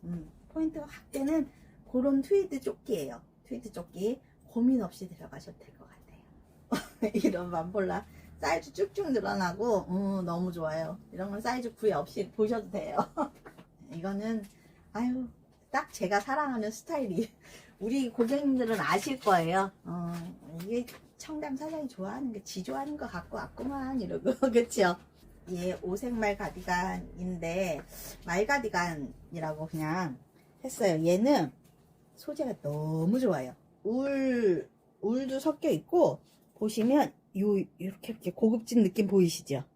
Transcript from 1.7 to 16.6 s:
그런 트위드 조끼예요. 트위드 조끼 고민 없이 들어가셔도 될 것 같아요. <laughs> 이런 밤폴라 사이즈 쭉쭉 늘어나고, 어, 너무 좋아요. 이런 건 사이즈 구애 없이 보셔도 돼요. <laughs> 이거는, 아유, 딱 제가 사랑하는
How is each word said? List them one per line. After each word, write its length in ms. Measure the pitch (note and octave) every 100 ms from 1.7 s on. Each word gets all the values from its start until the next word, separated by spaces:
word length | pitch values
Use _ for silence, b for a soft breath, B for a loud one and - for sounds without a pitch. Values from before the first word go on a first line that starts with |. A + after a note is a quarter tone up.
| B -
그런 300 | B3+ C4 C#4
트위드 380 | C4+ G4 F#4+ C#4
조끼예요. 600 | - - - G3 C#3 A#2 - _
트위드 260 | - - G#3+
조끼 480 | - F3 - G3+ C4 b b -
고민 340 | A#3 A#3+ C4
없이 260 | F#3+ - F#3
들어가셔도 500 | E3+ E3 - - -
될 180 | - -
것 80 | -
같아요. 80 | - - - - - - - -
<laughs> 420 | - - - A3
이런 360 | G#3 - F3+ F3
밤폴라 560 | F3 E3+ G3+ F#3 F3+ - B B -
사이즈 320 | - E4 -
쭉쭉 400 | - G4+ - F4+
늘어나고, 640 | B3 G3 G3+ F3+ F3+ A#3 G#3 -
어, 340 | F#3 G3 F#3+
너무 300 | F3 E3+ F3+
좋아요. 460 | E3+ D#3+ D#3+ D#3+ F#3+ -
이런 180 | F3 G3
건 100 | G3+
사이즈 340 | A#3 B3+ A#3+
구애 180 | - G#3+
없이 380 | E3 E3+ - F#3
보셔도 380 | - G#3+ A3+ F#3+
돼요. 260 | G3 - - -
<laughs> 800 | - C4+ - - - - _ -
이거는, 500 | E3+ F3+ G3 G#3+ A3+ G3 b b b b
아유, 360 | G#3+ B3 B3+ B3 - _ _ _
딱 200 | C4+ -
제가 280 | - F3+ G3+
사랑하는 500 | G3+ C#4 D4 B3